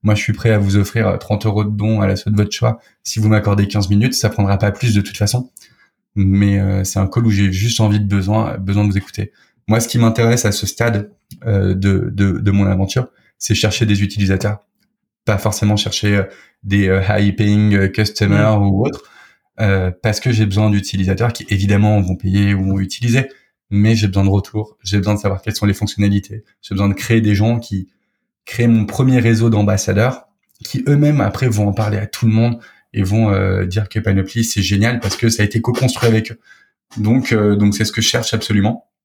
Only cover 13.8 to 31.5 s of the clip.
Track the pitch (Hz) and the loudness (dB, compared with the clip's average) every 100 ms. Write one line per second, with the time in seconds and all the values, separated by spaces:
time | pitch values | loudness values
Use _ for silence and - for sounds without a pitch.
13.8 | 110 101 98 - 98 95 107 104 _ _ | 0 0 -2 -2 -2 0 -2 -6 _ _
14.8 | _ _ _ _ - 101 107 104 104 104 | _ _ _ _ -4 -2 -2 0 0 0
15.8 | 104 - 104 101 98 - _ _ 101 101 | -2 -4 0 0 -2 -8 _ _ -2 0
16.8 | 95 95 95 101 101 98 104 104 107 101 | 2 0 2 2 2 2 2 2 4 2
17.8 | 98 98 107 - 101 101 107 107 101 98 | 0 0 -4 0 2 4 4 2 2 2
18.8 | 120 - - - - _ _ - 110 98 | -2 -4 -18 -20 -20 _ _ -4 0 0
19.8 | 92 90 - 104 - 110 107 98 107 101 | -2 -2 -4 -2 -2 0 0 2 2 0
20.8 | 95 98 92 95 120 - - 98 101 104 | -2 -2 -2 0 -2 -4 -4 -2 2 2
21.8 | 104 107 90 92 95 95 101 98 95 98 | 4 2 0 -2 -2 0 2 0 0 -2
22.8 | 95 - 120 120 135 - _ _ _ 101 | -4 -4 0 0 0 -8 _ _ _ 2
23.8 | 104 113 104 98 98 98 95 107 107 _ | 4 4 2 2 2 2 0 -6 -8 _
24.8 | 98 104 95 104 101 92 - 107 104 98 | -4 -2 0 -2 -2 -4 -6 -2 -2 -2
25.8 | 101 - 101 101 98 104 - _ - 98 | -4 -2 0 0 -2 -16 -16 _ -8 -2
26.8 | 98 95 - 113 107 101 107 117 - 95 | 0 -2 0 2 2 2 2 0 -4 -8
27.8 | 92 _ _ _ _ _ - - 120 113 | -8 _ _ _ _ _ -16 0 2 2
28.8 | 104 - 131 127 113 110 117 107 101 98 | 0 0 2 4 4 2 2 2 2 0
29.8 | - 98 120 131 _ _ _ _ - 135 | 0 0 0 -2 _ _ _ _ -10 -6
30.8 | 131 143 147 147 104 - 127 | 0 2 4 2 0 0 -2